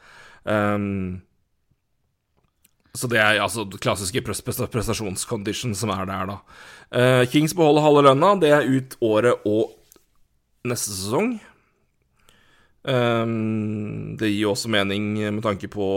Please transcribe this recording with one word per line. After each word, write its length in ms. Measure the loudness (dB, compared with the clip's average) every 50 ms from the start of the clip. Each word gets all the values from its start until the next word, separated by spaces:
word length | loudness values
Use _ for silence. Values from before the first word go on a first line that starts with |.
| _ -20 -20 -20 -20 -20 -20 -12 -6
Ehm, 760 | -4 -2 -2 0 -2 -2 -2 -4 -4 -4 -6 -6 -8 -10 -12 -16 _ _ _ _ _ _ _ _ _ _ _ _ _ _ _ _ _ _ _ _ _ _ _ _ _ _ _ _ _ _ _ _ _ -12
så 120 | -8 -4 0
det 100 | 2 2
er 200 | 4 4 4 2
altså 240 | 0 -2 -2 -6 -8 -8 -8 -6
klassiske 420 | -2 -2 -2 -2 -4 -6 -4 -4
pres-, 200 | -4 -6 -8 -8
pres-, 260 | -8 -8 -6 -6 -6
prestasjonscondition 1040 | -4 -4 -4 -4 -4 -4 -4 -6 -8 -8 -8 -8 -6 -8 -6 -6 -6 -6 -6 -6 -6 -6
som 140 | -4 -4 -4
er 160 | -4 -4 -4
der, 200 | -6 -6 -6 -6
da. 100 | -8 -8 -12 -16 -20 -20 -20 -20 -20 -20 -20 -14 -4
Eh, 340 | 0 2 4 4 4 4 4
Kings 280 | 2 2 2 2 2 2
beholder 280 | 2 4 4 6 6
halve 220 | 6 6 6 8 8
lønna, 360 | 8 6 6 6 4 4 4
det 120 | 4 4
er 160 | 4 4 4
ut 280 | 2 0 0 -2 -6 -4 -2
året 400 | 0 2 4 4 4 4 2 2 0
og 280 | 0 0 0 0 -2 -6 _ _ _ _ _ _ _ _ _ _ _ _ _ _ _ _ _ -6
neste 260 | -6 -6 -4 -6 -8
sesong. 480 | -8 -8 -6 -4 -2 -2 -2 -2 -4 -8 -12 -18 _ _ _ _ _ _ _ _ _ _ _ _ _ _ _ _ _ _ _ _ _ _ _ _ _ _ -6
Ehm, 1300 | -2 -2 0 0 0 0 0 0 -2 -2 -2 -2 -2 -2 -2 -4 -4 -6 -6 -8 -8 -8 -10 -10 -10 -6
det 140 | -4 -2 -2
gir 80 | 0 0 0
jo 60 | 0 -2
også 140 | -2 -2 -2
mening 420 | 0 0 0 0 -2 -4 -4 -4 -4 -4 -4 -4 -4
med 80 | -4 -2
tanke 240 | -4 -4 -4 -8 -10
på, 160 | -6 -4 -4 -2 0